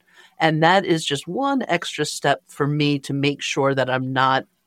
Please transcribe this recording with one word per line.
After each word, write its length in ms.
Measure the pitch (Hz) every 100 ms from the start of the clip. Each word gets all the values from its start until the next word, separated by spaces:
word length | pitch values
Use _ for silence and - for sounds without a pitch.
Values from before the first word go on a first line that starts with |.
| _ _ - -
And 240 | 160 156
that 220 | 165 190 -
is 200 | 165 -
just 220 | 143 -
one 360 | 202 277 277 -
extra 380 | 170 - - 147
step 360 | - 147 139 _
for 200 | - 143
me 320 | 147 147 143
to 140 | -
make 280 | 139 143 143
sure 320 | - - 135
that 160 | 135 127
I'm 220 | 131 131
not 340 | 131 131 131 - _